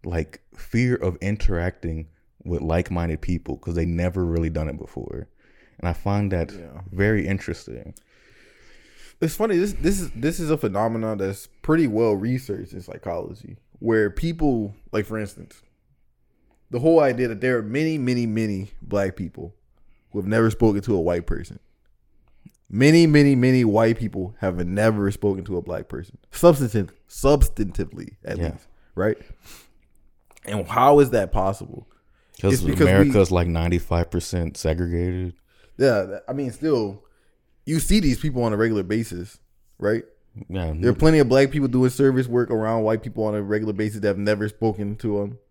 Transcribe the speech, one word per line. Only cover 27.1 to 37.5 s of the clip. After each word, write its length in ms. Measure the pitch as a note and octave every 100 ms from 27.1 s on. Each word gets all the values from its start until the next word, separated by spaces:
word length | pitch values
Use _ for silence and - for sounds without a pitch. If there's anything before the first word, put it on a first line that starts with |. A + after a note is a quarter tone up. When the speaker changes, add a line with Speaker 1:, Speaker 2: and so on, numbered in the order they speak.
| - C#3 C#3+ - - G2+ - E2 - - -
Speaker 2:
at 140 | - -
Speaker 1:
Yeah. 140 | E2
Speaker 2:
least, 140 | - _ - _
right? 240 | - G#2 A2 - - - - _ _ _ _ _ _ _ _ -
And 200 | G2+ F2
how 320 | - C3 D3
is 100 | C3+
that 220 | A#2 F#2
possible? 540 | G#2+ F#2+ G2+ - - - _ _ _ _ -
Speaker 1:
'Cause 140 | F#2+
Speaker 2:
It's 80 | F#2
because 180 | - - -
we 40 |
Speaker 1:
America's, 400 | F#2+ C#3 A2+ F#2
like, 160 | F2+ F2
ninety-five 640 | E2 E2+ F2 - E2+ E2+
percent 460 | F2 - F2+ E2 -
segregated. 800 | D#2+ D#2+ F2 E2+ F2 F2+ F2+ - _ _ _ -
Speaker 2:
Yeah, 300 | C3+ A2 F#2+
th-, 160 | G2 -
I 60 |
mean, 180 | C3+ C3+
still, 540 | - D#3 C3 G#2 G2 _ _ _ _ _